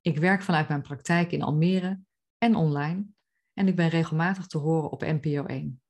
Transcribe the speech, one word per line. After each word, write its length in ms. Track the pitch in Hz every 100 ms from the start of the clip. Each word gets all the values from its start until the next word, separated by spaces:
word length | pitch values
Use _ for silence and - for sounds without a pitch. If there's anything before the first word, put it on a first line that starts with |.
Ik 180 | - 147
werk 240 | 175 190
vanuit 260 | 190 165 156
mijn 140 | 147
praktijk 500 | 139 139 - 170 175
in 100 | 147
Almere 580 | - 151 170 185 180 190 - _ _ _
en 160 | 233
online 520 | 214 160 143 147 180 202 _ _ _ _
en 160 | - 190
ik 80 | 180
ben 120 | 165
regelmatig 580 | 165 160 156 170 190 170
te 120 | 156
horen 320 | 147 160 147
op 120 | -
N 180 | - 156
P 60 | 160
O 180 | 143
één. 380 | 135 131 151 131 _